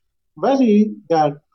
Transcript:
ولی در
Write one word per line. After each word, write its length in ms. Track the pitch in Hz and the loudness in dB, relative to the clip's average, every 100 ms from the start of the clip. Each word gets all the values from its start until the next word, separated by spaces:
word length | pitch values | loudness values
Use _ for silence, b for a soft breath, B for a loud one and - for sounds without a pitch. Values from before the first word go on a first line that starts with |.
| _ _ _ 151 | _ _ _ -8
ولی 680 | 208 269 240 208 208 - - | -2 0 2 2 0 -4 -4
در 280 | 160 147 147 _ | -2 -2 -4 _